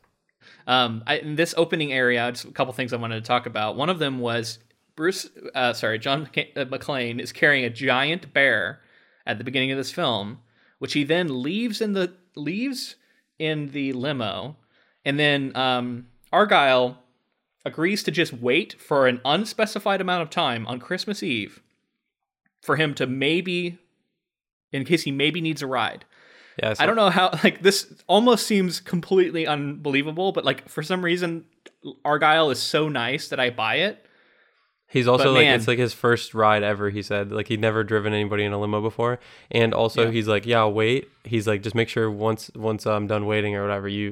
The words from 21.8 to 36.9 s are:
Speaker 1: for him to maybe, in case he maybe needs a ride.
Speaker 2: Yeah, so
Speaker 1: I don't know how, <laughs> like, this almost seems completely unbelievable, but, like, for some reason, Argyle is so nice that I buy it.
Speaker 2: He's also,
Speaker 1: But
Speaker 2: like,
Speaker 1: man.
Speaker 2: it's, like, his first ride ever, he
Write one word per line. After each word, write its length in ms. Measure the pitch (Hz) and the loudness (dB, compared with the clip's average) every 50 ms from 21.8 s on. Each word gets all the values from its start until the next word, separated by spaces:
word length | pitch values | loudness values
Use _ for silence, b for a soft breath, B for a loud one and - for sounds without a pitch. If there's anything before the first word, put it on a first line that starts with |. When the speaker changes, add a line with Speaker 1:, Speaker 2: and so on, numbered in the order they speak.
| _ _ _ _ _ _ _ _ _ _ _ _ _ _ _ _ | _ _ _ _ _ _ _ _ _ _ _ _ _ _ _ _
Speaker 1:
for 140 | - - 143 | -4 -2 0
him 180 | 143 160 147 139 | 0 0 -2 0
to 120 | - 135 127 | -2 -4 -4
maybe, 720 | 127 135 135 147 160 180 180 185 180 175 180 175 170 175 _ _ _ _ _ _ _ _ _ _ _ _ _ _ _ _ _ _ | -2 -2 0 0 0 0 0 -2 -4 -4 -4 -6 -8 -12 _ _ _ _ _ _ _ _ _ _ _ _ _ _ _ _ _ _
in 140 | - 139 - | -8 -8 -2
case 180 | - 170 156 - | 0 0 0 0
he 80 | 147 | -2
maybe 300 | 139 139 151 156 151 180 | -2 0 0 0 0 0
needs 200 | 160 160 156 151 | -2 -4 -4 -4
a 60 | 147 131 | -4 -4
ride. 380 | 131 120 110 80 - - - b b b b b b b b b b - | -2 -2 -2 -2 -4 -8 -16 b b b b b b b b b b -4
Speaker 2:
Yeah, 120 | - 110 107 | -2 -2 0
so 100 | - 143 | 2 2
Speaker 1:
I 20 | 175 | 2
don't 80 | 226 | 4
know 140 | 226 208 185 | 4 4 4
how, 220 | 165 190 185 185 - 151 | 4 4 2 2 0 2
<laughs> 60 | - | 2
like, 180 | 196 151 - | 2 2 4
this 320 | 165 196 190 - - - - - _ - | 2 2 2 2 -4 -8 -16 -20 _ 2
almost 380 | 175 208 233 247 240 226 - - | 4 6 6 6 4 4 2 2
seems 320 | 220 196 185 180 160 - | 2 2 2 0 -2 -6
completely 680 | - - - 175 156 - 190 190 175 - - 165 160 151 | -6 -4 -4 -4 0 4 4 4 4 4 2 -2 0 0
unbelievable, 840 | 151 147 143 143 147 147 151 147 139 139 143 156 156 170 185 196 | -2 -2 -2 -6 -8 -6 -4 0 0 0 0 0 -4 -2 -2 0
but, 140 | 180 180 - | 0 0 0
like, 220 | 135 131 - - - | 0 -2 -2 -6 -10
for 120 | - - 151 | -10 -10 -4
some 200 | 156 190 185 180 | -2 -2 -2 0
reason, 420 | 170 170 180 180 170 165 165 160 _ _ _ _ - _ _ _ 147 - - _ | 0 0 0 0 -4 -4 -6 -10 _ _ _ _ -20 _ _ _ -18 -18 -8 _
Argyle 440 | 143 147 151 160 151 156 160 160 147 | 0 2 4 4 4 6 6 6 4
is 80 | 127 120 | 2 0
so 260 | - - - 151 156 156 | -2 0 2 2 2 2
nice 380 | 147 127 117 120 131 151 - - | 0 -2 -2 -2 -2 -4 -6 -6
that 100 | 147 131 | -2 -2
I 100 | 127 123 | -2 -2
buy 260 | 117 110 110 110 113 | 0 -2 -2 0 0
it. 300 | 143 175 208 208 - _ b b b b b b b b b b b b b b b _ _ | 2 0 0 -2 -6 _ b b b b b b b b b b b b b b b _ _
Speaker 2:
He's 200 | - 135 120 120 | 0 2 4 4
also, 180 | 123 127 - | 4 6 6
Speaker 1:
But 60 | 135 | 6
Speaker 2:
like, 140 | 131 127 151 | 6 6 6
Speaker 1:
man. 100 | 143 131 117 | 6 6 4
Speaker 2:
it's, 80 | 113 120 | 2 0
like, 120 | 123 120 | 2 2
his 140 | 123 117 - | 2 0 -2
first 400 | - - 120 120 117 - - - | 0 2 2 2 2 0 -6 -2
ride 300 | 110 107 107 107 104 104 | 2 4 4 4 4 2
ever, 260 | 104 104 98 104 | 0 -2 -2 -2
he 120 | 101 | -4